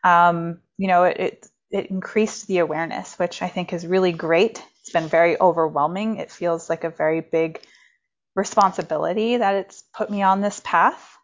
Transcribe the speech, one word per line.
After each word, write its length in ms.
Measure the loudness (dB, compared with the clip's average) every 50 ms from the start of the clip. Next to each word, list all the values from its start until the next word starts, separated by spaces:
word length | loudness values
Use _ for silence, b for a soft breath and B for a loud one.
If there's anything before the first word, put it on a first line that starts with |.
| 4
um, 560 | 6 6 6 6 6 4 2 -4 -6 -8 -10 _ _ _ -6
you 100 | -2 2
know, 160 | 4 4 4
it, 160 | 4 2 0
it, 280 | -4 -4 -4 _ -20 _ _ _ _ _
it 220 | -6 -6 -6 -4
increased 560 | -8 -8 -8 -4 0 0 0 0 -2 -10 -8 -4
the 120 | 0 0
awareness, 600 | 0 0 -2 -6 -6 -6 -6 -10 -10 -12 -6 _
which 220 | -4 -4 -4 -6
I 80 | -8 -6
think 220 | -6 -6 -6 -6
is 140 | -6 -8 -4
really 280 | 0 0 2 2 2 0
great. 500 | -2 -2 2 2 4 4 2 0 -8 -18 _ _ _
It's 100 | _ -4
been 160 | -2 -2 -2 2
very 320 | 2 4 4 4 4 4
overwhelming. 760 | 4 2 4 2 0 0 0 -2 -2 -2 -2 -4 -4 -4 -4 -6
It 140 | -8 -12
feels 380 | -10 -6 -4 -4 -4 -4 -4 -6
like 160 | -6 -6 -6
a 40 | -10
very 320 | -6 _ -2 0 0 -2
big 400 | -4 _ -2 -2 -2 -2 -4 -12 b b b b b b b b b b _ _ _ _ _
responsibility 1040 | -4 -4 -2 2 2 2 2 2 -2 -6 -4 -4 -4 -2 -2 -2 -2 -2 -2 0 0
that 180 | 0 0 0
it's 280 | -2 -4 -6 -14 -20 -20 _ _
put 160 | -8 -8 -6
me 120 | -4 0 2
on 180 | 2 2 2
this 200 | 0 -4 -4 -6 _
path 540 | -2 2 4 4 4 2 -2 -18 -20 -20 _